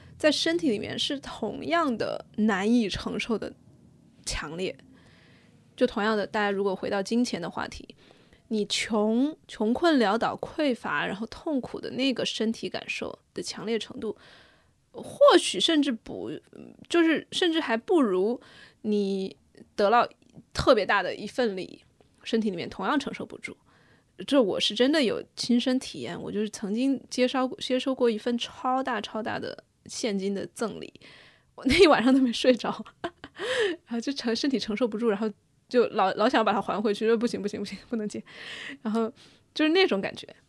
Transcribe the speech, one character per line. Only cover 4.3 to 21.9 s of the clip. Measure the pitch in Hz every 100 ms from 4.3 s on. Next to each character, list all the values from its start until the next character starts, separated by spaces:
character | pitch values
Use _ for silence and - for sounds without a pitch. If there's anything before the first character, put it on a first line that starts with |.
| - 156 170
烈。 | 185 - - - - - - - _ _ _ -
就 | 247
同 | 226
样 | 214
的， | 214 190
大 | 220
家 | 208
如 | 196
果 | 202 185
回 | -
到 | 202
金 | 190 233
钱 | 247 180
的 | 170
话 | - -
题， | - - - - - _ - -
你 | 214 202
穷， | - - 214 214 233 285 320 -
穷 | - 214
困 | 247 339 285
潦 | 202 226
倒、 | 180 -
匮 | - - 294
乏， | 226 - 147 170
然 |
后 | 185 226
痛 | - 339 277
苦 | - -
的 | -
那 | - 269
个 | 226
身 | - - 226
体 | 226 185
感 | - -
受 | - - - _
的 | -
强 | 175 - 196
烈 | 226
程 | - 254
度， | 220 - - - - _ _ _ _
或 | - - - 571 359
许 | - 185
甚 | - 311
至 | 277
不， | 226 - 98 104 - - - 60 - -
就 | 339
是 | 330 285 -
甚 | - 359
至 | 220
还 | - 226
不 | - 349
如 | 233 185 208 254 - - - _
你 | 214 208 196 196 190 - _ - - -
得 | 202
到 | 240 - - _ - -
特 | - -
别 | 220 -
大 | 202
的 | 175
一 | - 202
份 | - 240
礼， | 185 - - _